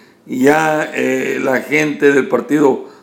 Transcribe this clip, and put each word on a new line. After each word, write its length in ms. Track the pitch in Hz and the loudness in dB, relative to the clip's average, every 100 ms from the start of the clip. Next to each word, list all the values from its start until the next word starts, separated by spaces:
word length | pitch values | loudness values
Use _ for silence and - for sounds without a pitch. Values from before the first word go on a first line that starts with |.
| _ _ - | _ _ -12
ya, 640 | 127 135 151 156 156 156 | 0 4 4 2 -2 -4
eh, 460 | 131 127 131 135 135 | -4 -2 -2 -4 -4
la 200 | 135 127 | -2 -2
gente 500 | - 147 151 139 143 | -2 -2 -2 0 2
del 160 | 143 120 | 2 2
Partido 640 | 120 113 147 147 123 - - | -2 0 2 2 0 -6 -20